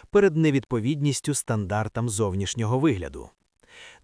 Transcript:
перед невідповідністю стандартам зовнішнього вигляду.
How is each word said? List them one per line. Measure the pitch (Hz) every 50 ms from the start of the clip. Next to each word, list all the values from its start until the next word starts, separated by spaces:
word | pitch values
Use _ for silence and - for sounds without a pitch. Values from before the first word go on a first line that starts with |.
| - -
перед | - 208 208 190 151
невідповідністю | 156 160 156 139 135 - - 131 117 104 123 156 147 143 147 131 - - - 143
стандартам | - - - 120 107 101 87 104 104 110 104 - 113 113 120
зовнішнього | 104 101 113 101 90 98 98 90 - 117 113 107 120 131
вигляду. | 143 160 123 95 87 71 - - 57 - _ _ _ _ _ _ _ _ - - - - - -